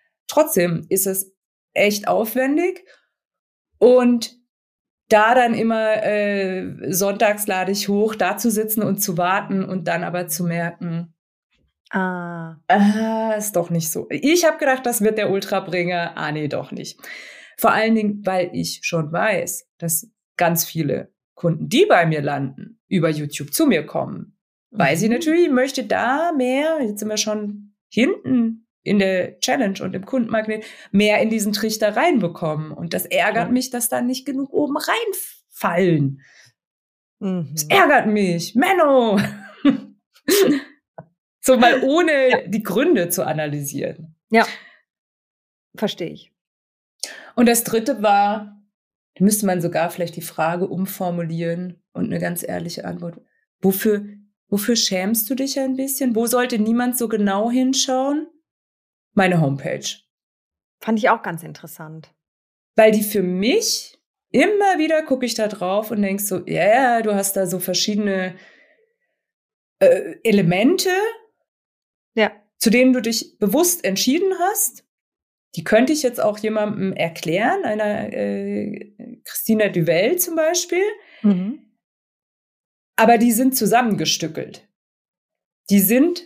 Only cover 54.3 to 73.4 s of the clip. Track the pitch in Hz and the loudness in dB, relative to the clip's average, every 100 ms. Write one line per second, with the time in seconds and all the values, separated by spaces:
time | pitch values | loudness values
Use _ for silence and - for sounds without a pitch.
54.3 | _ _ 202 208 226 - 185 190 226 - | _ _ -2 0 0 0 -2 -2 -2 -2
55.3 | 262 269 277 269 262 269 - 254 220 233 | -4 -4 -2 -2 -4 -4 -2 -2 0 0
56.3 | 247 247 240 214 233 247 247 233 220 202 | 0 0 0 2 2 0 -2 -2 0 0
57.3 | 196 226 247 254 269 - 254 269 294 320 | 0 0 2 2 0 0 0 0 -2 -6
58.3 | _ _ _ _ _ _ _ _ 208 190 | _ _ _ _ _ _ _ _ 2 4
59.3 | 175 143 139 160 - - - _ _ _ | 4 2 -2 -4 -6 -8 -12 _ _ _
60.3 | _ _ _ _ _ - 220 208 226 208 | _ _ _ _ _ -4 0 2 2 -2
61.3 | 165 160 147 165 - 156 160 - _ _ | -10 -12 -18 -20 -18 -18 -18 -20 _ _
62.3 | _ _ _ _ - 220 214 208 208 180 | _ _ _ _ 6 6 6 0 -2 0
63.3 | 180 214 403 466 - - _ _ _ _ | 0 2 2 0 -4 -8 _ _ _ _
64.3 | 240 349 415 403 349 311 311 311 262 247 | 2 2 4 2 2 2 0 0 -2 -2
65.3 | 226 214 208 180 196 220 220 196 196 202 | -2 -4 -4 -4 -2 -2 -2 -2 -2 -4
66.3 | 185 - 160 180 233 254 233 214 202 196 | -6 -4 0 4 4 4 2 0 -2 -2
67.3 | 196 185 180 185 180 - 208 208 190 185 | -2 -2 -4 -4 -2 -2 0 0 -2 -4
68.3 | 180 - _ _ _ _ _ _ _ _ | -10 -20 _ _ _ _ _ _ _ _
69.3 | _ _ _ _ - 190 - - - 226 | _ _ _ _ 2 4 4 0 -4 2
70.3 | 208 170 180 240 381 381 370 440 453 _ | 4 4 2 2 2 0 0 -2 -6 _
71.3 | _ _ _ _ _ _ _ _ - 208 | _ _ _ _ _ _ _ _ 0 0
72.3 | - _ - 226 240 254 254 220 226 - | -2 _ -2 2 6 6 4 0 -4 -8
73.3 | _ | _